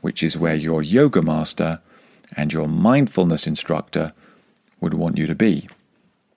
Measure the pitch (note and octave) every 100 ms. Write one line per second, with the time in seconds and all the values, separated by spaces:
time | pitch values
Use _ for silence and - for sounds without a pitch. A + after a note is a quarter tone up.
0 | - - E2 D#2 E2 D#2 D#2+ D#2+ D2+ A2+
1 | D3 F#2+ D#2 D#2 D#2 - E2+ E2 _ _
2 | _ _ _ - D2+ D#2+ D#2 D#2+ G2 C3+
3 | C3+ - F2+ E2 - D#2 - D#2+ - E2
4 | D#2+ - _ _ _ _ _ _ F2 D#2
5 | E2 D2+ D#2 E2 A2 D2 - - _ _
6 | _ _ _